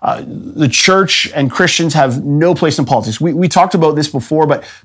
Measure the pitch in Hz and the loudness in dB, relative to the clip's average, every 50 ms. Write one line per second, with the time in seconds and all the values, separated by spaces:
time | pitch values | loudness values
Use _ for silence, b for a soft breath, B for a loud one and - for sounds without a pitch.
0 | B - - - - - - - - - - 156 151 127 - - - 190 190 190 | B -4 -4 -4 -8 -12 -12 -12 -12 -10 -2 0 0 0 2 2 2 4 4 4
1 | 190 - - - - - - 151 139 127 - - 180 - - - 165 160 151 156 | 2 2 0 -2 -4 -4 -2 -2 -2 -2 0 0 0 0 2 0 -2 0 2 2
2 | 135 131 120 147 - 143 143 151 165 180 175 - 175 151 131 - 139 117 139 139 | 2 2 0 -4 -4 -2 0 2 2 2 2 2 0 0 0 -2 -2 0 0 -2
3 | - 113 107 - 151 175 131 165 185 170 - 180 180 185 - 170 160 156 156 156 | -2 -4 -4 -2 -2 -2 0 0 0 2 4 2 2 2 2 2 2 2 2 0
4 | 147 - - 131 - - 156 156 156 147 139 - B B B B | -2 -2 -4 -6 -4 -2 0 0 2 2 0 -2 B B B B